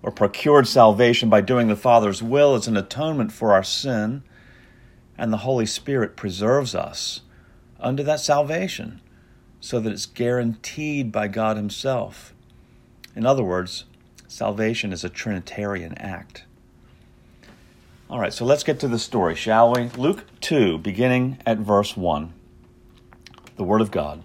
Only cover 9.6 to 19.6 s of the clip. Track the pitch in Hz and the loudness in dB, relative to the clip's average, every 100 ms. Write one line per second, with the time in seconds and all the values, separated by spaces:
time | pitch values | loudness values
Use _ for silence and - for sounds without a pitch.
9.6 | - 123 110 98 - - 120 123 117 110 | -6 -4 -4 -6 -10 -4 -2 0 -2 -4
10.6 | - - 151 147 120 110 104 101 110 107 | -10 -8 -4 -4 -2 -2 -4 -2 -2 -2
11.6 | 104 - 135 131 98 - - - _ _ | -6 -6 -4 -4 -4 -12 -20 -20 _ _
12.6 | _ _ _ _ - - 117 135 101 90 | _ _ _ _ -20 -4 0 2 0 -2
13.6 | 92 - - _ _ - - - 107 101 | -4 -10 -16 _ _ -20 -20 -8 -6 -2
14.6 | 110 113 107 87 90 - 113 95 87 - | -4 -2 -6 -8 -10 -10 -8 -8 -8 -8
15.6 | 101 98 85 - 98 87 - - - _ | -6 -6 -10 -14 -12 -12 -16 -20 -20 _
16.6 | _ _ _ _ _ _ _ - - - | _ _ _ _ _ _ _ -20 -20 -20
17.6 | _ _ _ - _ 123 95 - 120 147 | _ _ _ -20 _ -6 -6 -4 2 2
18.6 | - 139 143 117 - 117 87 82 - 110 | 2 -2 -2 -2 -2 0 0 0 0 4